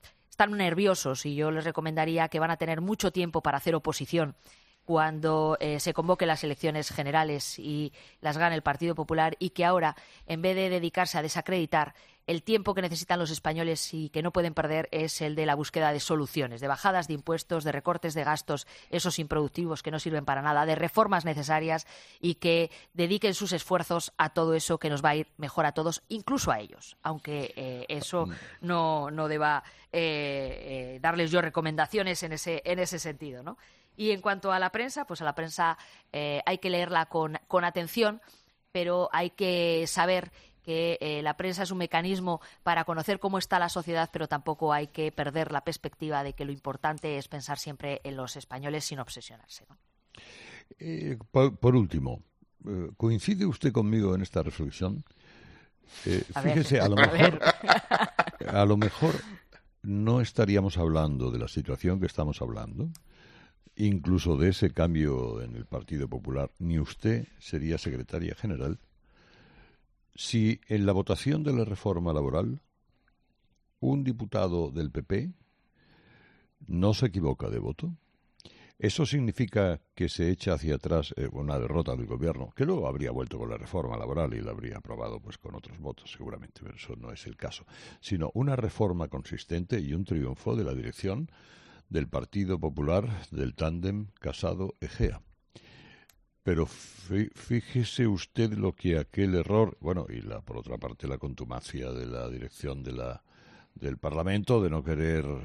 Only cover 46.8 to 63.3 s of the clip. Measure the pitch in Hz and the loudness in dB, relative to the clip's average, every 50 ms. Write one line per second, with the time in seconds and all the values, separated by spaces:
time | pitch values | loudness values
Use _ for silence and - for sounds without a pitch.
46.8 | - 151 156 151 - 156 147 139 135 - - 143 131 - 147 - - 156 143 131 | -2 -2 -2 -2 -4 -4 -4 -4 -6 -8 -12 -12 -8 -8 -8 -8 -8 -10 -10 -8
47.8 | - 143 143 - - 139 139 131 127 123 - 143 - _ 131 131 139 143 147 151 | -6 -6 -6 -6 -8 -8 -8 -8 -8 -8 -10 -14 -14 _ -12 -8 -6 -4 -4 -4
48.8 | 139 - 151 139 123 - - 123 - - 113 110 107 _ - - - _ 139 _ | -4 -6 -6 -8 -8 -10 -12 -16 -16 -18 -20 -20 -20 _ -20 -20 -20 _ -20 _
49.8 | _ _ _ _ _ _ _ - - - - - - - - - - _ - _ | _ _ _ _ _ _ _ -20 -20 -20 -20 -20 -20 -20 -20 -20 -20 _ -18 _
50.8 | 156 160 165 160 151 147 135 113 110 - _ 135 135 139 104 - - 123 127 127 | -10 -8 -6 -6 -4 -6 -6 -6 -10 0 _ 6 6 6 4 4 6 8 8 8
51.8 | 107 85 - 78 65 62 60 50 - _ _ _ - _ _ _ - - 101 92 | 6 6 2 -2 -2 -2 -6 -8 -12 _ _ _ -20 _ _ _ -10 -6 -4 -4
52.8 | 87 76 101 _ - 117 117 101 - - 208 185 202 185 123 - - 143 107 120 | -4 -6 -4 _ 2 2 2 2 2 0 2 2 2 0 0 2 0 0 2 2
53.8 | 110 104 110 113 104 95 92 92 98 - - 90 80 - 71 - 80 71 - - | 2 4 4 4 4 4 2 2 -2 -2 -2 -2 -2 -2 -4 -4 -6 -6 -4 -4
54.8 | - 92 104 151 - - _ _ _ - - - - - - - - _ _ _ | -4 -4 -4 -4 -8 -14 _ _ _ -20 -20 -20 -20 -20 -20 -20 -20 _ _ _
55.8 | _ - - - - 95 92 92 - - - 139 135 147 151 - - - 135 123 | _ -20 -20 -8 -2 0 0 0 -2 -2 -6 0 0 2 4 4 4 4 4 4
56.8 | 98 101 104 101 139 - 160 165 - - 156 - - 156 - - - - - 214 | 4 4 6 6 6 6 6 8 6 6 6 6 4 4 4 4 4 4 4 4
57.8 | - - - - - - - - - - - - - - - 101 101 101 104 104 | 4 2 2 2 2 0 0 -2 -2 -2 -2 -8 -6 0 4 6 6 6 6 6
58.8 | 107 104 - - - - - - - 214 202 - - _ - - _ - _ _ | 4 2 2 2 2 2 2 0 -4 -8 -16 -18 -20 _ -20 -20 _ -20 _ _
59.8 | - 101 101 101 104 113 120 127 120 - - - 110 98 101 101 95 98 82 90 | -4 -2 0 2 4 4 4 4 2 2 4 2 4 6 6 6 4 4 2 4
60.8 | 85 82 80 78 78 76 71 65 62 64 58 60 58 - - 78 73 - 65 - | 4 4 4 4 4 2 2 0 0 0 0 -2 -4 -2 -4 -4 -2 -2 -4 0
61.8 | - 90 92 95 92 - - - 80 76 73 - 69 62 57 - 113 - - - | 2 2 2 2 0 -2 0 0 -2 -2 -2 -2 -4 -6 -4 -6 -8 -8 -6 -4
62.8 | 127 165 165 - _ - - - - - | -4 -6 -6 -10 _ -20 -20 -20 -20 -20